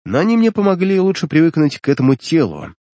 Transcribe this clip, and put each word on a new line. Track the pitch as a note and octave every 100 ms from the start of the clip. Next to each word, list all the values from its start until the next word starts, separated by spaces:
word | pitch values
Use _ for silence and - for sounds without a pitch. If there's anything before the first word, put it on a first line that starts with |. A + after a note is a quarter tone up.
но | - A#2
они | G3+ A#3
мне | A3+
помогли | G#3+ G3+ F3+ F#3+ F#3+
лучше | F#3+ F#3+ D#3
привыкнуть | D3+ E3 D#3 D3 -
к | -
этому | C#3 C3
телу | C3 - D#3+ A2+ D2 D2+ - _